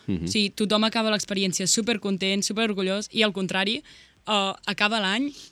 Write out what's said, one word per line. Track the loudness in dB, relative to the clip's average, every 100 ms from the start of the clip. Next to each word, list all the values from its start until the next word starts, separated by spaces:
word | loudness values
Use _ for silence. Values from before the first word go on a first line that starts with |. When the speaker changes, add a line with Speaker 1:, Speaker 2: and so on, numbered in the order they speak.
| -4
Speaker 1:
Mhm. | -2 0
Speaker 2:
O |
sigui, | 2 2
tothom | 0 0 2 2
acaba | 2 0
l'experiència | 0 -2 -2 0 0 0
supercontent, | 2 0 -2 -2 0 0 0
superorgullós, | 0 0 0 0 -2 -2 -2
i | 0
al | 2
contrari, | 0 -2 0 0 -2 -8 -20 -20 _ -2
eh, | 0 0 -4 -6
acaba | 0 0 2
l'any | 0 0 -2 -6 -6